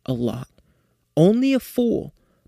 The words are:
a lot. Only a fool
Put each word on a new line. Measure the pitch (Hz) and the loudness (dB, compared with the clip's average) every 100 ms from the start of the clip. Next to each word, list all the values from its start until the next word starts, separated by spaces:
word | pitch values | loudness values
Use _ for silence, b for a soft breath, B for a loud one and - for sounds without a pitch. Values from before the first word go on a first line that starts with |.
a | - | -8
lot. | 123 117 120 127 _ _ _ _ _ _ - | -4 -4 -6 -12 _ _ _ _ _ _ 2
Only | 175 233 269 | 4 4 2
a | 262 | 0
fool | - - 240 - - - _ _ | -2 -4 -2 -2 -6 -14 _ _